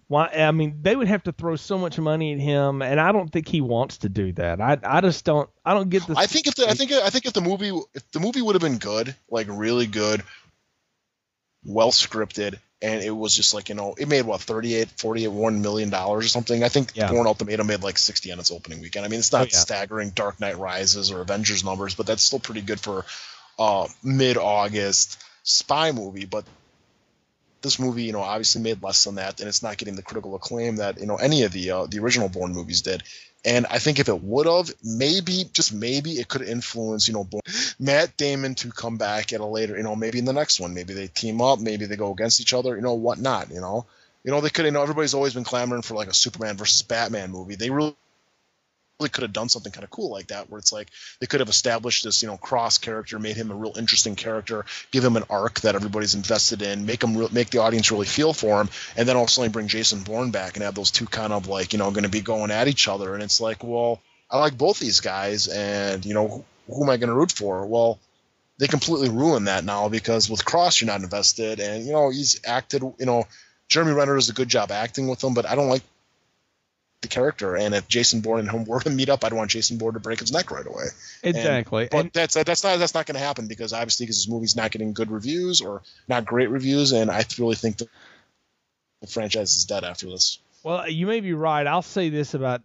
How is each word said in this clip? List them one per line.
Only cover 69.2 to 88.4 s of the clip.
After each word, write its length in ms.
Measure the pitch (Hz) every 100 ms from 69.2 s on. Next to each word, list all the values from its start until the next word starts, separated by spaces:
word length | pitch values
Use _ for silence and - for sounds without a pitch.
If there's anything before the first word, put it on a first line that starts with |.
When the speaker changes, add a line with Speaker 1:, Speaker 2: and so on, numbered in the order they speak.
| 156 135 101
Speaker 2:
that 160 | 95 90
now, 240 | 101 104
because 400 | 110 110 113 107
with 160 | 110 -
Cross 340 | 165 175 -
you're 80 | 113
not 160 | 101
invested, 560 | 92 101 101 - 110 107
and, 260 | 101 107 120
you 60 |
know, 200 | 151 143
he's 280 | 135 135 - -
acted, 360 | 123 - 139
you 240 | 131 - 127
know, 220 | 120 110 - - _ -
Jeremy 240 | 156 165
Renner 240 | 143 139 139
does 140 | 123
a 40 |
good 140 | 120 123
job 240 | 120 101
acting 380 | 101 117 - 131
with 120 | 127
him, 120 | 131
but 120 | 120 117
I 100 | 127
don't 120 | 139
like 140 | 131 - _ _ _ _ _ _ _ _ _ _ _
the 60 | 120
character. 460 | - 135 - 98 90
And 200 | 104 101
if 120 | 90
Jason 340 | 117 120 117
Bourne 180 | 110 113
and 100 | 107
him 160 | 113 110
were 140 | 120
to 100 | 156
meet 200 | 135 135
up, 140 | 139
I'd 100 | 113
want 180 | 113 107
Jason 260 | 113 107 117
Bourne 160 | 113
to 60 | 110
break 220 | 104 113
his 100 | 113
neck 180 | 156 185
right 160 | 69 -
away. 200 | - - - - -
And 120 | 175 170
Speaker 1:
Exactly. 520 | 156 131 113 107 117
Speaker 2:
but 60 | 151
Speaker 1:
And 120 | 165
Speaker 2:
that's, 220 | 165 160 156
that's 280 | 156 170
not, 160 | 196 180
that's 140 | 175
not 120 | 165 156
gonna 140 | 139
happen, 280 | 139 127 110
because 260 | 113 113
obviously, 340 | 113 117 - 120
'cause 80 | 107
this 140 | 92
movie's 260 | 117 113 117
not 160 | 110
getting 220 | 107 107
good 180 | 107 110
reviews 500 | 110 113 170 180 175
or 220 | 95 101 - - -
not 180 | 123 113
great 240 | 120 123
reviews, 440 | 131 131 143 139
and 180 | 123 110
I 120 | 98 107 -
really 180 | 117 110
think 220 | 117 101
the, 100 | 117 _ - - _ _